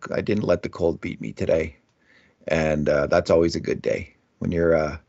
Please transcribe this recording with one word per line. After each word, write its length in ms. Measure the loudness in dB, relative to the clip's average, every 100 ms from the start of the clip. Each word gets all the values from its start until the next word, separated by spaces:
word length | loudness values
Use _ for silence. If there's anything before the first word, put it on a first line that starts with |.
| -4
I 60 | -4
didn't 240 | -2 0
let 180 | 0 0
the 60 | -2
cold 320 | -2 -2 0
beat 200 | -6 -10
me 120 | -10
today. 440 | -6 0 0 0 -8 _ _ _ _ _ _ -4
And, 400 | 0 0 0 2
uh, 180 | 0 2
that's 220 | 2 4
always 260 | 4 4 0
a 40 |
good 220 | -4 -4
day 320 | -4 -4 -6 _ _ _
when 140 | -4
you're, 220 | 0 2
uh, 240 | 4 2 -4